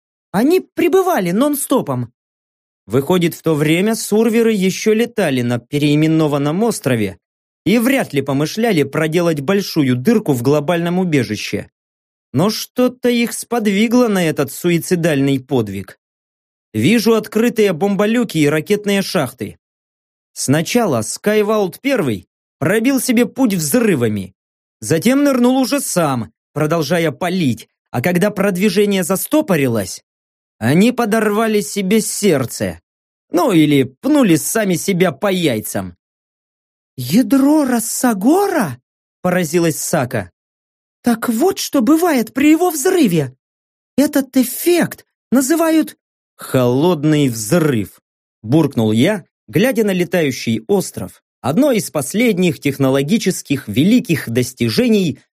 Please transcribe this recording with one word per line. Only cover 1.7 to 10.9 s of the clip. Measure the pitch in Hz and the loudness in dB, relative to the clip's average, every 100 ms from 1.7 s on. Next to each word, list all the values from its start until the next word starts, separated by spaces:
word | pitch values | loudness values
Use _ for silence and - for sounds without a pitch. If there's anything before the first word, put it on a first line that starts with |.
| 262 143 127 120 _ _ _ _ _ _ _ - | -2 -2 -6 -8 _ _ _ _ _ _ _ -4
«Выходит, | 120 139 185 170 | -2 0 0 0
в | - | -2
то | 160 | -2
время | 156 151 170 214 | 0 0 0 0
сурверы | 226 - 208 233 226 226 | -2 -2 0 2 2 2
ещё | 214 185 185 220 | 2 0 0 0
летали | 214 240 - 170 127 | 0 0 -2 -2 0
на | 120 120 | -2 -4
переименованном | - 143 147 151 160 160 156 143 147 170 | -4 -2 2 2 2 2 0 0 -2 -2
острове | 226 - - 117 101 92 _ _ _ _ | -2 -2 -2 -2 -2 -8 _ _ _ _
и | 156 233 | 0 0
вряд | 226 277 170 | 2 0 -2
ли | 143 | -4
помышляли | 135 139 151 - 233 175 | -2 -2 -2 -2 0 0
проделать | 131 160 156 170 170 156 | 0 -2 -2 0 0 0
большую | 135 202 190 165 135 127 | -2 -2 -2 -2 0 0
дырку | 131 240 - | 2 2 0
в | 127 | 0
глобальном | 139 151 147 170 170 | 0 0 0 -2 -2